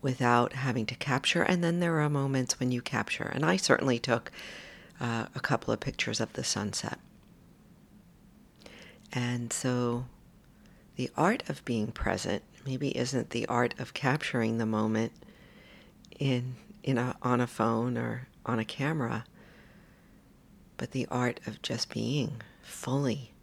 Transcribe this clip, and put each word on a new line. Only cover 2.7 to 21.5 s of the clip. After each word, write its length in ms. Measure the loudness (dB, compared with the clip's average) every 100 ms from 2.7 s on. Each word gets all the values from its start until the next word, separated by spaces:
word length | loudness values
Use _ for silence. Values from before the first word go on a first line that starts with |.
you 80 | 0
capture. 500 | -2 -4 -2 -4 -4
And 100 | 0
I 120 | 2 2
certainly 420 | 4 4 4 0
took, 340 | 2 0 0 -14 -16 -14 -16 -20 -20 -6
uh, 260 | -2 -2 -4
a 60 | -6
couple 340 | -2 -2 0
of 60 | -2
pictures 400 | -2 -4 -4 -2
of 120 | -4
the 120 | -4
sunset. 540 | -2 -2 -2 -4 -6 -8 -14 -20 -20 -20 -20 -20 -20 -20 -20 -20 -20 -20 -20 -20 -20 -20 -20 -20 -20 -20 -6
And 400 | -2 0 -2 -2
so 540 | -2 0 2 2 0 -4 -12 -20 -20 -20 -20 -20 -20 -20 -6
the 140 | -6 2
art 260 | 2 2 -2
of 140 | -8 -2
being 220 | -2 -2
present 540 | -2 0 0 0 -4 -6 -12
maybe 320 | -6 -2 -2 0
isn't 340 | 0 0 -2
the 160 | -4 0
art 280 | 2 2 0
of 140 | -8
capturing 640 | -2 0 2 0 0 0 2
the 100 | 0
moment 460 | 2 2 2 0 -4 -20 -20 -20 -20 -20 -20 -20 -20 -20 -2
in, 380 | 0 2 0 -8 -16 -10
in 140 | 0 2
a, 200 | 2 0
on 220 | 2 2
a 40 | 2
phone 520 | 2 2 4 2 0
or 300 | -2 -4 -8 -10 -2
on 120 | -2
a 60 |
camera, 600 | -2 -2 -2 0 -2 -4 -6 -18 -20 -20 -20 -20 -20 -20 -20 -20 -20 -20 -20 -20 -20 -10
but 140 | -4
the 140 | -2 -2
art 300 | 0 0 -2
of 140 | -8